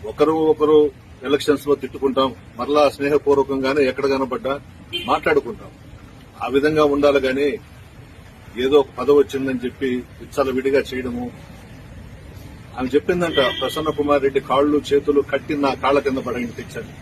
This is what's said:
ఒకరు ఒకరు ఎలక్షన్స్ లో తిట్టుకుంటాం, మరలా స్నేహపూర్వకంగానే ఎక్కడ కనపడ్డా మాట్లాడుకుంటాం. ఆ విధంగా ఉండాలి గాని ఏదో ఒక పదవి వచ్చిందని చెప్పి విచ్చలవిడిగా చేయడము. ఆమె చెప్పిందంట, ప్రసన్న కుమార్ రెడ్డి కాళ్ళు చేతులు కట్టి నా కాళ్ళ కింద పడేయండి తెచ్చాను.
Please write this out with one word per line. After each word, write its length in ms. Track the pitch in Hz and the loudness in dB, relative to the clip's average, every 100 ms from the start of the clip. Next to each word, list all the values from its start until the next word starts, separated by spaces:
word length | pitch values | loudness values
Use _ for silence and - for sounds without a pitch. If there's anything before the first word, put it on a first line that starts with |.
| 107 | -12
ఒకరు 240 | 110 151 160 156 | 0 2 4 2
ఒకరు 240 | 151 151 151 151 - - - 127 | 4 6 6 4 -2 -20 -12 -2
ఎలక్షన్స్ 360 | 139 - 143 147 | -2 2 0 2
లో 40 | 135 | -2
తిట్టుకుంటాం, 460 | 127 139 135 131 131 117 - 117 | -2 -2 -2 2 0 -2 -18 -10
మరలా 240 | 127 147 143 139 | 0 4 2 2
స్నేహపూర్వకంగానే 880 | 143 147 143 139 131 135 131 143 131 | 0 0 2 2 2 0 0 2 0
ఎక్కడ 160 | 127 135 | 0 -2
కనపడ్డా 380 | 135 131 123 120 143 - - - - 107 | -2 -2 -4 -4 -6 -8 -20 -14 -10 -2
మాట్లాడుకుంటాం. 600 | 151 165 151 117 104 - - - - - - - - | 0 2 0 -2 -12 -14 -20 -20 -20 -20 -20 -20 -10
ఆ 40 | 120 135 | -2 0
విధంగా 280 | 147 156 151 | 2 2 2
ఉండాలి 280 | 143 143 139 131 | 4 4 2 0
గాని 220 | 131 143 127 - - - - - - - - - 110 | 0 -2 -4 -12 -20 -20 -20 -20 -20 -20 -20 -18 -4
ఏదో 120 | 131 147 | 4 4
ఒక 100 | 135 - | 2 -4
పదవి 200 | 127 147 | 4 4
వచ్చిందని 400 | 139 139 135 127 | 4 0 -4 -4
చెప్పి 260 | 123 - 135 123 120 - | -6 -6 -4 -4 -6 -18
విచ్చలవిడిగా 640 | - - 135 127 131 139 - | -10 -2 -2 0 2 0 0
చేయడము. 340 | 127 127 120 123 - - - - - - - - - - - - - - - | -8 -8 -8 -10 -12 -20 -20 -20 -20 -20 -20 -20 -20 -20 -18 -18 -20 -16 -8
ఆమె 120 | 127 139 | 0 0
చెప్పిందంట, 420 | 170 180 170 151 127 - | 0 -2 0 2 0 0
ప్రసన్న 300 | - 151 156 143 | -6 -4 -4 -2
కుమార్ 220 | 147 143 135 | 2 2 2
రెడ్డి 160 | 135 131 | -2 0
కాళ్ళు 300 | 131 147 147 - | 2 2 0 2
చేతులు 320 | 143 139 143 143 | 0 2 0 0
కట్టి 240 | 139 - 151 | -4 -4 -2
నా 80 | 139 123 | -2 0
కాళ్ళ 160 | 131 143 135 | 0 0 0
కింద 120 | 131 123 | -4 -4
పడేయండి 320 | 120 117 - | -6 -8 -10
తెచ్చాను. 320 | 120 123 107 - | -12 -12 -14 -16